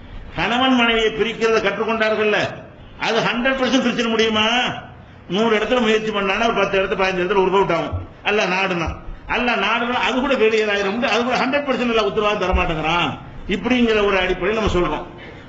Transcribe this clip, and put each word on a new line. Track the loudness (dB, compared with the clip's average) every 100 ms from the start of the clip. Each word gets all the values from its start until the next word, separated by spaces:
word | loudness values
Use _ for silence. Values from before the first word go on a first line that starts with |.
| -14 -14 -12 -4
கணவன் | -2 2 2
மனைவியை | 4 4 2 0
பிரிக்கிறத | 0 -2 0 2 2
கற்றுக்கொண்டார்கள்ல, | 0 -2 -2 0 0 2 2 2 -2 -6 -16 -20 -20 -8
அது | -2 0
ஹண்ட்ரட் | 0 0 0 0
பர்சன்ட் | 2 2
பிரிச்சிட | 2 0 0
முடியுமா? | 2 2 2 2 0 -2 -6 -12 -18 -20 -20 -6
நூறு | 0 2 2
இடத்துல | 2 2
முயற்சி | 4 2 0
பண்ணானா | -2 0 0
ஒரு | 0
பத்து | 2 2 2
இடத்துல, | 0 0
பதினஞ்சு | 0 0
இடத்துல | 2 2
ஒரு | 4
அவுட் | 2 2
ஆகும். | 0 -2 -6 -10 -8
அல்லாஹ் | -2 0 0
நாடுனா, | 0 0 -2 -4 -6 -12 -14 -6
அல்லாஹ் | -2 0 0
நாடுனா | 0 0 -2 -2
அது | 0 0
கூட | 0
ஃபெயிலியர் | 2 4 2 0
ஆயிரும். | 0 0 0
அது | 0 0
கூட | 0 0
ஹண்ட்ரட் | 0 0 0
பர்சன்ட் | -2 2
அல்லாஹ் | 2 0
உத்தரவாதம் | 0 0 0
தரமாட்டேங்கிறான். | 0 0 0 -2 0 0 0 -4 -12 -14 -6
இப்படிங்கிற | -4 0 2 2 2
ஒரு | 2 2
அடிப்படையில் | 0 0 0 0
நம்ம | 0
சொல்றோம். | 0 0 -2 -8 -16 -18 -18